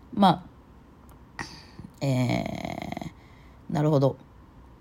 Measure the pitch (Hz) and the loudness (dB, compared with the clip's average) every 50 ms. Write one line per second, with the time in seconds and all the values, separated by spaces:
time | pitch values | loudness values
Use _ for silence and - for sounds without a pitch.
0 | - - - 202 202 185 156 - - - - - - - - - - - - - | -20 -10 0 4 6 6 6 4 0 -10 -20 -20 -20 -20 -20 -20 -20 -20 -20 -20
1 | - - - - - - - - - - - - - - - - - - - - | -20 -20 -20 -20 -20 -18 -14 -14 -14 -12 -14 -18 -20 -20 -20 -20 -20 -20 -10 -4
2 | 143 139 131 127 127 117 - 58 53 - 50 50 50 50 - - 50 - - - | -2 0 2 2 2 0 0 -2 -2 -4 -6 -8 -8 -8 -8 -8 -8 -10 -10 -10
3 | - - - - - - - - - - - - - - - 147 151 151 156 139 | -10 -12 -14 -16 -20 -20 -20 -20 -20 -20 -20 -20 -10 -4 -2 0 2 4 4 4
4 | 139 131 - - - - - - - - - - - - - - | 4 2 0 -2 -8 -20 -20 -20 -20 -20 -20 -20 -20 -20 -20 -20